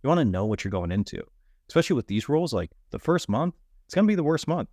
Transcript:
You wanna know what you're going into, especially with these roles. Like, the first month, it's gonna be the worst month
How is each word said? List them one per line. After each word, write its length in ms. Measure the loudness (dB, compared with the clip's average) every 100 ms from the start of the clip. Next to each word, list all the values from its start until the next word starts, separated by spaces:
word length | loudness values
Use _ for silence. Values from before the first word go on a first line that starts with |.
You 80 | 2
wanna 160 | 2 2
know 200 | 2 0
what 180 | -2
you're 80 | -2
going 200 | -2 -2
into, 300 | -2 -2 -6 -12 _ _ _ _
especially 260 | 0 2 0
with 120 | 0
these 200 | -4 0
roles. 260 | 0 0
Like, 180 | -2 -4 -10 _
the 80 | -8
first 320 | 0 0 0
month, 240 | 0 0 -4 _ -20 _
it's 80 |
gonna 140 | 2 2
be 80 | 2
the 80 |
worst 240 | 2 0 0
month 200 | -4 -4